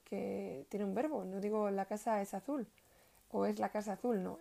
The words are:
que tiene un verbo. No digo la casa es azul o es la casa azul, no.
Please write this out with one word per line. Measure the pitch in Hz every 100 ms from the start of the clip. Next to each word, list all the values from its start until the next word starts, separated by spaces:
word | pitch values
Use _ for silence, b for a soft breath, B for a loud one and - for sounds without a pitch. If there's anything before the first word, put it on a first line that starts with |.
que | - 196 196 196 196 131 -
tiene | 202 196
un |
verbo. | 196 311 247
No | 185 190
digo | 208 214 202
la | 196 196
casa | 214 233 214
es | 202
azul | 196 269 294 208 - b b b b -
o | 196 202
es | 214
la | 208
casa | 214 208
azul, | 190 247 208
no. | 185 254